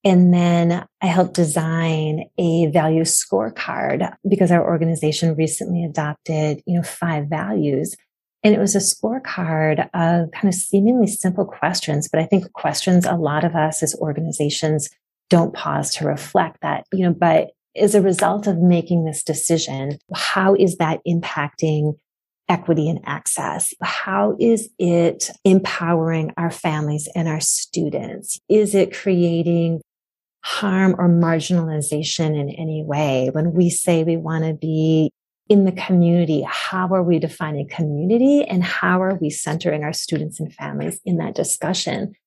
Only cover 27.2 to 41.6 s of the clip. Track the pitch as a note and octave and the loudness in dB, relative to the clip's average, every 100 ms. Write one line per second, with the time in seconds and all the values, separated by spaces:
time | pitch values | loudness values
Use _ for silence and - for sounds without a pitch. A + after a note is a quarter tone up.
27.2 | E3 D#3 - - - - D3+ - - - | -2 -2 -2 -4 -4 -4 -4 -4 -8 -12
28.2 | - - - G#3+ G#3 G3+ F3+ - G3 F3+ | -10 -12 2 2 4 2 0 -2 0 2
29.2 | E3+ E3+ E3+ E3+ E3 E3 - _ _ _ | 2 2 0 2 0 -2 -8 _ _ _
30.2 | _ _ - - G3+ F#3 F#3+ - F3 E3+ | _ _ -10 -4 0 2 2 4 4 4
31.2 | E3 D#3+ D#3 F3 D#3+ D3+ D3 D3+ D3+ - | 4 0 0 0 0 -4 -4 -4 -4 -2
32.2 | D#3 D3+ C#3 - D#3+ D#3 D#3 C#3+ D3 C3 | -2 -2 -4 -6 -6 -6 -4 -2 0 0
33.2 | B2+ D#3 E3+ E3 F3 - - E3+ D#3+ E3 | 0 0 0 2 2 2 0 2 2 -2
34.2 | D#3+ D#3+ D#3+ D#3 D#3 D#3 D#3+ D#3+ D3+ _ | -2 -2 -2 -4 -2 0 2 4 2 _
35.2 | _ _ _ G3+ F#3+ F#3 - F3+ E3+ F3 | _ _ _ 4 4 0 2 4 6 4
36.2 | E3 D3+ C#3 - - F#3+ F#3 F#3+ F3 E3 | 2 0 -2 -6 -6 -4 0 0 2 2
37.2 | D#3+ - D#3 D3 C#3+ - D#3 D3 F3 A#3 | 0 -6 -6 -6 -8 -4 -4 -2 0 4
38.2 | C4 C#4+ - F#3 F3 - F3+ F#3 F#3 G3 | 4 4 2 -2 -2 -2 0 2 0 -2
39.2 | D#3 D3+ - D#3+ F3 D3+ D3+ D#3+ - D#3 | -4 -4 -6 -4 -2 -4 -4 -6 -4 -4
40.2 | D3+ - D3+ - C#3+ C#3+ D3 - - E3+ | -4 -8 -12 -10 -10 -8 -8 -8 -4 -2
41.2 | D#3+ - E3+ - | -2 -4 -4 -4